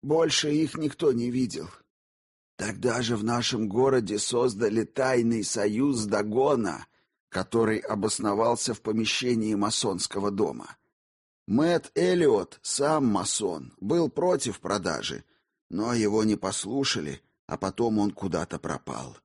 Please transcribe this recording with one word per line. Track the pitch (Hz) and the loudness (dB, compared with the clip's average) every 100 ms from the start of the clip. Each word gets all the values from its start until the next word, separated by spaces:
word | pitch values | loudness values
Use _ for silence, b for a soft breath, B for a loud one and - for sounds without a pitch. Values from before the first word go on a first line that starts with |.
Больше | 139 160 160 - 151 | 2 2 4 2 2
их | 151 156 160 | 2 0 -2
никто | 151 - 156 | -6 0 2
не | 120 120 | 2 0
видел. | 123 123 80 76 - _ _ _ _ _ _ _ _ | 0 -2 -4 -12 -16 _ _ _ _ _ _ _ _
Тогда | 98 95 123 117 | -8 -2 -2 0
же | 117 117 | -2 -2
в | 107 | 0
нашем | 120 120 120 107 | -2 -2 -2 -2
городе | 101 131 131 107 104 | 2 4 2 0 -2
создали | - 120 127 101 113 107 | -2 0 0 2 0 0
тайный | 110 - 131 127 117 117 | -2 0 2 2 2 0
союз | 104 117 104 107 143 127 107 | -2 0 0 2 0 0 0
Дагона, | 104 104 110 135 135 104 69 - _ _ _ _ | 0 0 2 2 2 0 -4 -12 _ _ _ _
который | 92 95 117 113 110 | -6 0 2 2 2
обосновался | - 107 107 - 110 101 113 120 - | -2 -2 -2 -2 -2 2 2 0 -2
в | 110 | -4
помещении | - 110 107 - 123 117 107 104 | -2 0 0 0 0 0 0 0
масонского | 101 - 117 92 - 98 101 | 0 0 -2 -2 -4 -2 -2
дома. | 101 95 62 50 - _ _ _ _ _ _ - | 0 0 -2 -12 -20 _ _ _ _ _ _ -2
Мэтт | 107 160 170 - - | 2 4 2 0 0
Эллиот, | 175 180 156 110 90 - | 2 4 6 4 0 -10
сам | - - 143 156 131 | -6 -2 2 2 2
масон, | 101 90 - 101 80 64 - | 2 0 -2 -2 -4 -10 -10
был | 98 170 160 | -2 2 2
против | - 175 180 127 98 | 0 0 0 -2 -8
продажи, | - 101 87 73 50 64 - _ _ _ _ | -2 -2 0 -4 -4 -8 -12 _ _ _ _
но | 87 110 | -4 -2
его | 120 107 107 | 2 2 4
не | 110 104 | 2 2
послушали, | 95 95 98 131 135 113 73 69 _ _ _ | -2 -4 -4 -2 0 -2 -6 -10 _ _ _
а | 78 | -6
потом | 95 92 117 107 | -4 -2 0 2
он | 104 | 0
куда-то | - 98 85 78 78 | -2 -4 -4 -4 -8
пропал. | 73 71 - 60 65 - | -6 -8 -8 -10 -10 -16